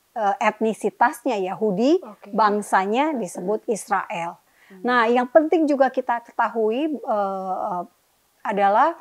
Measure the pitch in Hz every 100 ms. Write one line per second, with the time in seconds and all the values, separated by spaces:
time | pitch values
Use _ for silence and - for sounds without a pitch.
0 | _ - 208 202 214 - 220 214 208 -
1 | - 330 285 214 185 185 214 185 247 359
2 | 233 196 202 202 214 208 196 208 190 226
3 | 302 277 180 - 180 214 - 202 - 190
4 | - 208 170 175 _ _ _ 190 240 247
5 | 233 247 247 320 311 339 302 277 262 262
6 | 254 240 - - 226 226 214 233 311 294
7 | 294 214 196 196 190 185 214 180 - _
8 | _ _ _ _ 202 208 196 208 302 339